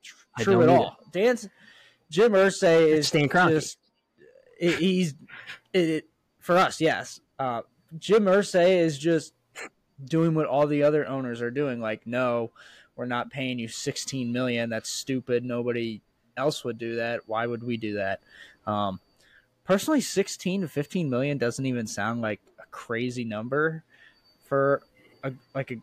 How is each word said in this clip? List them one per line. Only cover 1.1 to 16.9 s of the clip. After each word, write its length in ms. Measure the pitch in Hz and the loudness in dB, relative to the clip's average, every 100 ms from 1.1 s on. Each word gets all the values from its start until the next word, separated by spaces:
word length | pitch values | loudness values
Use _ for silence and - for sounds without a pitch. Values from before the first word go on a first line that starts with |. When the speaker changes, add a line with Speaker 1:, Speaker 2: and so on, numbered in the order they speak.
Speaker 1:
Dan's, 360 | 175 226 247 196 _ - - _ _ _ | 0 0 0 -6 _ -20 -20 _ _ _
Jim 220 | 156 233 | 2 4
Irsay 580 | 196 196 190 185 165 160 | 6 4 4 4 6 8
Speaker 2:
It's 80 | 156 | 6
Speaker 1:
is 80 | 143 | 4
Speaker 2:
Stan 200 | 160 143 | 2 2
Kroenke. 220 | 180 180 | 4 4
Speaker 1:
just, 280 | 156 - - _ _ _ _ - _ _ - | 4 0 -12 _ _ _ _ -20 _ _ -4
it, 180 | 175 151 | -2 2
he's, 360 | 180 185 175 135 - - - - _ | 2 2 0 -4 -16 -20 -18 -20 _
it, 160 | 185 165 | 0 2
it, 140 | 156 - _ _ _ | 0 -6 _ _ _
for 180 | - 175 | 0 2
us, 240 | 165 - | 2 2
yes. 400 | 156 110 123 - _ _ | 0 0 -6 -14 _ _
Uh, 240 | 131 117 - _ _ 160 | -4 -4 -8 _ _ -16
Jim 260 | - 214 202 | 2 4 6
Irsay 520 | 190 202 185 175 185 | 4 4 4 4 4
is 180 | 165 139 | 2 0
just 360 | 156 165 156 _ _ - - _ _ _ | 0 0 -2 _ _ -18 -18 _ _ _
doing 320 | 135 160 165 | -4 0 2
what 120 | 156 151 | 2 0
all 200 | 139 147 | 2 2
the 160 | 147 | 4
other 240 | 143 151 135 | 4 2 0
owners 360 | 135 131 117 | -6 -6 -6
are 80 | 120 | -6
doing. 280 | 127 147 120 | -4 -4 -4
Like, 280 | 113 110 - | -6 -6 -6
"No, 460 | 120 127 120 113 - - - _ - | -2 0 0 -4 -10 -20 -20 _ -12
we're 80 | |
not 260 | 123 120 117 | -6 -6 -6
paying 280 | 139 131 127 | -6 -6 -6
you 100 | 113 | -8
sixteen 640 | - - - - 135 120 | -8 -8 -8 -8 -6 -4
million. 380 | 120 127 117 117 | -2 -2 -2 -2
That's 180 | 110 - | -6 -8
stupid. 560 | - - 131 123 120 | -10 -6 -6 -2 -2
Nobody 560 | 123 120 120 120 117 110 _ _ _ - | -2 -6 -4 -4 -6 -8 _ _ _ -4
else 260 | 139 151 | -4 -4
would 140 | 127 113 | -8 -8
do 180 | 117 | -6